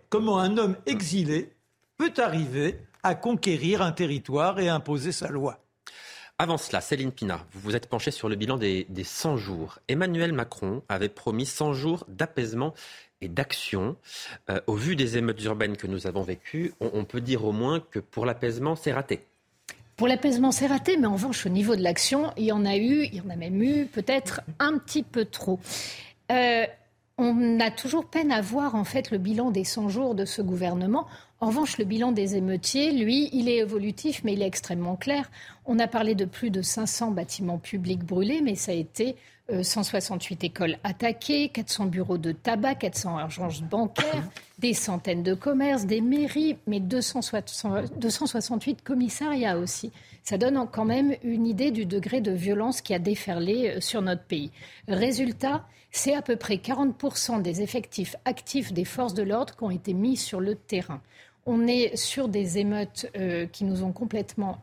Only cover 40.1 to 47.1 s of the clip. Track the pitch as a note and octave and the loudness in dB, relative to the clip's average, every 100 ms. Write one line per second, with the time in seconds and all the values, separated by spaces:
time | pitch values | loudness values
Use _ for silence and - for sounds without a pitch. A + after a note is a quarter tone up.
40.1 | F3+ - E3+ F3 - E3 - G3+ F#3 A#3 | -4 -6 -4 -4 0 -2 0 -4 -2 -2
41.1 | A#3 - D4 C#4+ A#3 - - F#3+ F3+ F3+ | -2 0 0 0 -2 -4 -2 0 0 0
42.1 | F3 E3 D#3+ - A3 C4+ C4+ F#3+ - F3+ | 0 -2 -2 0 2 0 0 -2 -4 -4
43.1 | D#3+ D#3 E3+ F3 D3+ E3 G#3 G#3+ - D3 | -4 -4 -4 -4 -4 -2 0 0 0 0
44.1 | C3+ E3+ - - - A#3+ - - F3 G3 | -2 -4 -10 -20 -2 0 0 -2 -2 -2
45.1 | F3 F3 F#3+ C#4+ C4+ C#4+ C4+ G3 A3 A#3+ | 0 0 0 2 2 4 2 2 2 4
46.1 | D4 D4 D4+ D#4 - - G#3 F#3 B3+ A#3 | 2 2 2 0 0 -2 -2 0 0 0